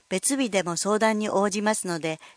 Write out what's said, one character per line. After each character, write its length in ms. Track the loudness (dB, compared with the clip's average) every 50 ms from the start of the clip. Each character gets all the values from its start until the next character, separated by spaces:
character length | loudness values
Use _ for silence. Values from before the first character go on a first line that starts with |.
| _
別 300 | -4 -4 -2 0 0 0
日 140 | 0 0 0
で 100 | 2 0
も 160 | 0 0 -2
相 220 | -2 0 0 2 4
談 180 | 4 2 2
に 120 | 2 -2 0
応 200 | 0 2 2 2
じ 140 | 0 0 0
ま 100 | 0 0
す 140 | 0 -2
の 120 | -4 -4 -4
で、 200 | -4 -4 -6 -6 -10 -20 -20